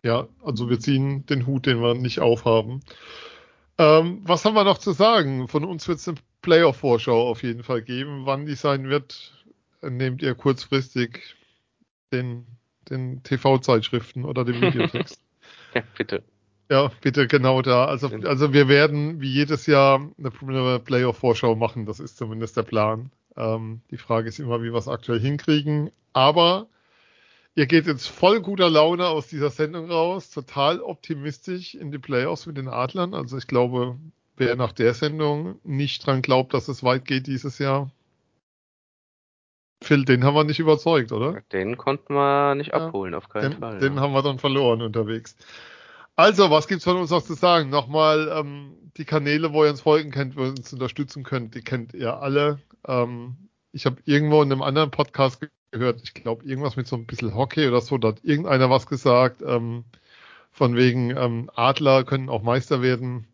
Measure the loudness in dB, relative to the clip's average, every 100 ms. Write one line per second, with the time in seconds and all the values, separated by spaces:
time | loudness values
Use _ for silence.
0 | 0 -2 -2 _ -8 -6 -2 -2 0 0
1 | 0 -4 -4 -4 -2 -2 0 2 0 0
2 | -2 0 2 2 2 2 0 -10 -14 -20
3 | -20 -20 -20 -20 _ _ _ 4 6 8
4 | 4 -6 0 2 4 4 4 2 -2 2
5 | 4 4 2 -4 -4 -4 -4 -10 -6 -6
6 | -6 -12 _ _ 4 6 6 2 2 2
7 | 2 2 2 -2 -6 -8 -6 -6 -6 -10
8 | -8 -8 -4 -4 -6 -4 -2 -2 -2 -4
9 | -4 -20 -20 _ _ _ _ _ -10 -4
10 | -4 -2 -4 0 0 -2 -2 -4 -2 -4
11 | -4 -6 -20 -20 _ _ _ _ _ _
12 | _ -6 -6 -10 -14 -20 _ _ -12 -8
13 | -8 -10 -4 0 4 2 4 0 0 -6
14 | -6 -12 -6 -4 -4 0 0 2 -2 -4
15 | -8 -12 _ _ _ -20 -6 -6 -6 -10
16 | -8 -8 _ _ _ _ _ 2 2 -2
17 | -2 0 2 2 4 2 2 2 2 -2
18 | -6 -6 -4 0 4 4 6 6 6 2
19 | -4 -6 -4 -2 0 -2 2 4 6 4
20 | -2 -12 -12 -12 -6 -2 -2 -2 -2 0
21 | 0 0 0 2 2 0 -2 -4 -10 -10
22 | -14 _ -12 -8 -6 -6 -2 0 0 -2
23 | -10 _ _ -8 -6 -4 -8 -14 _ -18
24 | -4 -4 -4 -10 -6 -4 -2 -6 -4 -8
25 | -4 -2 -2 -4 0 0 0 -4 -4 _
26 | _ 2 4 6 4 2 -6 _ _ _
27 | _ _ _ _ _ -2 4 4 2 -4
28 | -8 2 4 4 -2 0 4 6 4 2
29 | -2 -2 -6 -4 -4 -2 -6 -6 -4 -2
30 | -2 -4 -10 -14 -10 -2 0 -2 -8 -14
31 | -10 -10 -10 -12 -12 -12 -12 -16 -14 -14
32 | -4 -2 -2 -6 -10 -12 -8 -6 -6 -4
33 | -6 -6 -8 -10 -2 0 2 0 -4 -8
34 | -18 _ _ _ -2 0 -4 2 0 2
35 | -4 -2 -2 -2 -6 -12 -8 -4 -4 -4
36 | -2 -2 2 2 2 -4 -4 -4 0 -2
37 | -2 -6 -4 -8 -8 -6 -2 -2 -4 _
38 | _ _ _ _ _ _ _ _ _ _
39 | _ _ _ _ _ _ _ _ 2 2
40 | 4 4 6 4 2 0 2 2 2 0
41 | 0 -4 -4 -6 _ -4 -4 -4 -4 -6
42 | _ 0 2 2 2 0 -2 -4 -4 -6
43 | -6 -8 -8 -4 -4 -6 -10 -4 -4 -2
44 | 0 0 -2 -4 -2 0 2 0 -2 -4
45 | -4 -6 -12 _ -20 -20 -20 -20 -20 -20
46 | -8 4 6 6 6 6 2 -4 0 0
47 | 0 -2 -2 0 2 2 2 -4 -2 2
48 | 4 4 0 -4 -6 -12 -20 -20 -20 -14
49 | -2 -2 0 0 0 4 2 4 2 2
50 | 2 -6 -6 -4 -6 -6 -12 -8 -8 -6
51 | -10 -10 -8 -8 -8 -14 -8 -8 -8 -8
52 | -8 -6 -2 0 0 -2 _ _ -4 -2
53 | -2 -6 -12 -16 -20 _ _ -4 -4 -4
54 | 0 2 6 4 4 0 0 0 0 0
55 | -4 0 -2 -2 -16 _ _ -4 -2 -2
56 | -10 -10 -8 -8 -8 -6 -4 -6 -6 -8
57 | -8 -8 -6 -2 -2 0 2 2 0 0
58 | 0 -2 -2 -2 2 2 4 4 0 -2
59 | 4 4 4 0 -4 -2 -2 -10 -14 _
60 | _ _ -20 -20 _ _ 0 4 2 2
61 | -2 -2 -2 -4 -8 0 0 2 4 4
62 | 2 -4 -4 -4 -2 -2 0 -2 0 -2
63 | -4 -10 -14